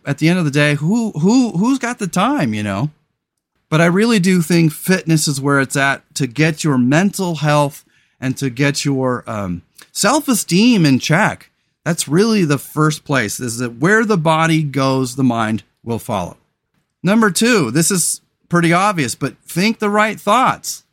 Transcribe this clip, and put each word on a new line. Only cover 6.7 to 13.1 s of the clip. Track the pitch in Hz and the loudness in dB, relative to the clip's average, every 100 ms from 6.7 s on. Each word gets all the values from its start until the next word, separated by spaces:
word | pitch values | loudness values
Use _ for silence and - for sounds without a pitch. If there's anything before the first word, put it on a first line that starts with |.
| 131 | 2
mental | 123 147 196 - 185 156 | 4 4 2 -2 -4 -2
health | 151 147 143 - _ _ _ - | 0 2 0 -4 _ _ _ -10
and | 131 131 | -8 -4
to | 139 | -6
get | 117 143 143 | -2 -2 -2
your, | 143 135 131 120 - | -2 -2 -2 -4 -6
um, | 110 95 90 - _ - | -6 -6 -6 -10 _ -14
self-esteem | - 202 302 285 226 - 170 240 220 151 | -2 0 0 0 -2 0 2 4 4 4
in | 127 | 2
check. | - 160 190 95 - _ _ _ | 2 0 0 -4 -14 _ _ _
That's | 147 170 - | -6 -4 0
really | 160 220 214 | 2 2 2
the | 160 139 | 2 -2
first | - 151 156 151 | -4 -2 0 -2
place, | - | -4